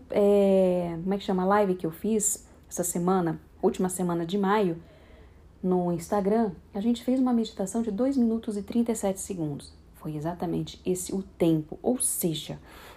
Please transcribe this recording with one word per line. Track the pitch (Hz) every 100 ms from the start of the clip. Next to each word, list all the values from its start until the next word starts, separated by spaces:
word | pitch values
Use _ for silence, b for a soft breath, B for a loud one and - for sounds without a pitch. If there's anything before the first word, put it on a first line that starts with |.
| -
é, | - 202 202 196 190 185 180 175 165
como | 185
é | 202
que |
chama, | 202 185
live | 185 208 196
que | 180
eu | 160
fiz | - 202 220 - - b b -
essa | -
semana, | 175 180 175 190 170 160 - -
última | 190 190 185
semana | 185 180 170
de | 170 202
maio, | 190 208 190 165 B B B B B B B -
no | 185 180 175
Instagram, | 170 - 208 190 220 214 160 -
a | 202
gente | 226 233
fez | - 262
uma | 254
meditação | 233 220 - 190 233
de | 233
dois | 196 262 277
minutos | 226 226 226 208
e |
trinta | 196 233 233
e |
sete | 220 196 190
segundos. | - 190 151 143 - - - -
Foi | 156
exatamente | 151 160 175 175 165 156 - -
esse | 180 -
o | 190
tempo. | 185 - 170 160 151 -
Ou | - 254
seja, | - - 180 151 - 151 B B B